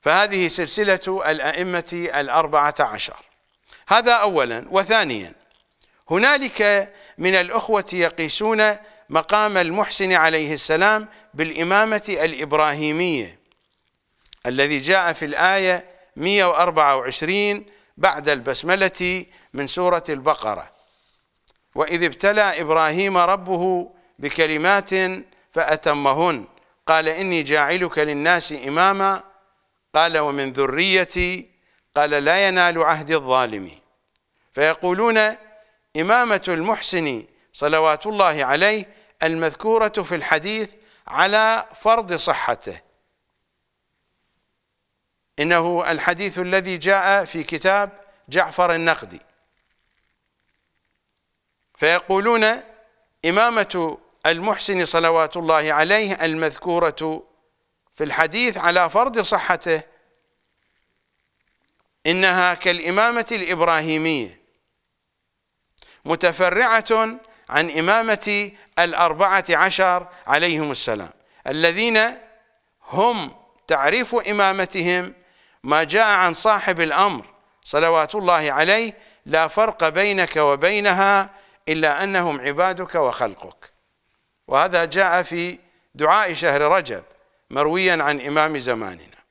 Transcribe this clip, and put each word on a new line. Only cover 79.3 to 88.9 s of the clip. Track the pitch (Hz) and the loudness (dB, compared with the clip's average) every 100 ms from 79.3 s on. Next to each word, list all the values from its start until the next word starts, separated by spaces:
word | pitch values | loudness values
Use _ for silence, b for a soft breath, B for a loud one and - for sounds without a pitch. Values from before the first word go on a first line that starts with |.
| 156 160 | 0 0
فرق | - 220 - 160 | 2 0 2 0
بينك | 156 202 196 170 160 | 2 0 0 0 2
وبينها | 147 139 165 208 202 185 196 202 190 b b b - | 2 2 0 0 0 2 4 2 0 b b b -4
إلا | 160 156 143 | 0 0 0
أنهم | 196 190 175 143 | -2 0 -2 -2
عبادك | 131 143 185 180 185 | -4 -2 -2 -2 -6
وخلقك". | 175 135 120 117 95 78 - - _ _ _ _ _ _ _ - | -2 -2 0 -6 -6 -20 -20 -20 _ _ _ _ _ _ _ -2
وهذا | 131 180 175 | 0 2 0
جاء | 165 185 190 175 | 0 0 2 2
في | 175 170 175 - _ _ _ | -2 -6 -6 -10 _ _ _
دعاء | 139 151 196 202 | -2 2 2 2
شهر | 156 165 143 | -2 0 2
رجب: | 147 185 143 101 - _ _ _ _ | 2 2 0 -12 -14 _ _ _ _
مرويا | 131 147 175 185 170 | -2 0 2 2 2
عن | 143 143 | 0 -2
إمام | 131 151 156 151 | -2 0 0 -2
زماننا. | 127 113 104 | -4 -4 -6